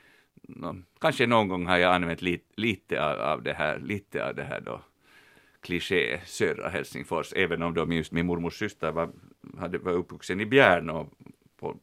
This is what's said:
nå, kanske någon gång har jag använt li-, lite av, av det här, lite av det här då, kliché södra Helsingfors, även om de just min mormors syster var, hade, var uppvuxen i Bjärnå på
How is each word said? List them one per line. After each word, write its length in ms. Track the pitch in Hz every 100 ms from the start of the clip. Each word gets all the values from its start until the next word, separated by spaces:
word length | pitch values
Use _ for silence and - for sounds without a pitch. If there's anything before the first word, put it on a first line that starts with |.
| _ _ _ _
nå, 340 | - - 82 92 87 _
kanske 260 | 160 131 120
någon 220 | 117 101
gång 180 | 90 87
har 100 | 90
jag 160 | 90
använt 280 | 90 85 85
li-, 180 | 90 87 -
lite 500 | - 113 98 - 67
av, 160 | 76 52
av 220 | 67 71
det 100 | 67
här, 260 | 76 76 -
lite 500 | 73 101 - 71 64
av 60 |
det 80 | 69
här 160 | 76 50
då, 200 | - 57 - _ _ - _ _ _ _
kliché 600 | - 87 - 92 60 76
södra 440 | - - - - 71
Helsingfors, 640 | 80 67 - - 82 - -
även 260 | 90 82
om 120 | 85
de 180 | 82 80
just 200 | 85 76
min 140 | 85 87
mormors 320 | 85 85 -
syster 340 | 104 - 78
var, 160 | 82 82 - - _ - -
hade, 200 | 87 87
var 140 | 92
uppvuxen 480 | 90 85 82 - 92
i 60 | 107
Bjärnå 600 | 135 113 85 80 78 73 - - - _ _
på 160 | - -